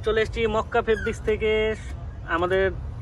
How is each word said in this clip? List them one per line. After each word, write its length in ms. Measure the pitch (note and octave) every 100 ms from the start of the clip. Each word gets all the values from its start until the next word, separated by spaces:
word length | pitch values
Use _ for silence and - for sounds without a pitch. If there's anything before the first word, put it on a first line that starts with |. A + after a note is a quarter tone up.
| A3
চলে 140 | A3
এসেছি 160 | G#3+ A3+ A3+ G#3+
মক্কা 240 | G3+ A#3+ A3+
ফেব্রিক্স 320 | G#3 A3 G#3 -
থেকে। 220 | G#3+ G#3+ G#3+ G#3+ A3 - - - - -
আমাদের 300 | E3+ F3 F#3+ F#3+ F#3 - -